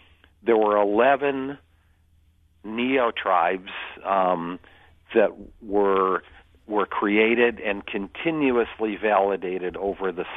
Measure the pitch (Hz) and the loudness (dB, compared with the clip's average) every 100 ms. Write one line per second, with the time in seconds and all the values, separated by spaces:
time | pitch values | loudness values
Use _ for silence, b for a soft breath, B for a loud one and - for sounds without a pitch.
0 | b b b _ 120 110 104 104 101 104 | b b b _ 0 2 4 2 2 4
1 | 131 135 143 135 135 143 _ _ _ _ | 4 2 0 -4 -6 -10 _ _ _ _
2 | _ _ _ _ _ _ 104 113 127 135 | _ _ _ _ _ _ -10 -4 0 2
3 | 117 - 98 90 85 95 95 - - - | 0 0 0 2 2 -2 -8 -14 -14 -10
4 | 98 98 92 87 85 90 - b b b | -2 2 2 0 -4 -8 -14 b b b
5 | - 113 95 - 98 - 107 101 98 95 | -2 2 2 0 -18 -18 -4 2 2 4
6 | 95 87 - b b _ - 104 95 - | 2 0 -6 b b _ -6 -2 -2 -2
7 | 104 104 110 117 120 113 107 101 - 104 | 0 2 2 4 2 0 -6 -6 -6 -8
8 | 98 - 165 156 139 120 110 - 110 95 | -8 -6 -4 0 0 2 0 -2 -4 -2
9 | 107 98 98 95 90 92 90 82 98 92 | 2 4 2 0 -4 -4 -6 -4 -6 -4
10 | 95 87 85 | -4 -4 -8